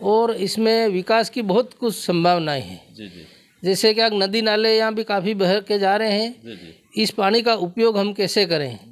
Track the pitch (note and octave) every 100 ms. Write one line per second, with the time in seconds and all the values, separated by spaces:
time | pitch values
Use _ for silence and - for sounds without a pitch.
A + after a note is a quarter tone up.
0 | G3 A3 A#3 G3 F#3+ G#3+ A3 A3+ A3 F#3
1 | F3+ A3+ A3 B3 G#3 G3 B3+ - A#3+ -
2 | - F3 F3 F3 D#3 C#3+ F#2 F2+ - G#2+
3 | G2+ F2 D#2 - _ _ F3+ F#3 A3 A3
4 | A3+ G#3 G3 A3 A3 G#3+ A3 A3 A3 G#3+
5 | A3 G3+ F#3 G#3 F#3 G#3 G3 G#3 F#3+ G#3
6 | A3 G3+ A3+ B3 A2+ G2 E2+ - _ -
7 | A3 - G3 A3+ A#3 A3 F3 G3+ A3+ G3+
8 | G3+ G3+ F#3 G#3+ F3+ D#3+ C3+ A2 A2+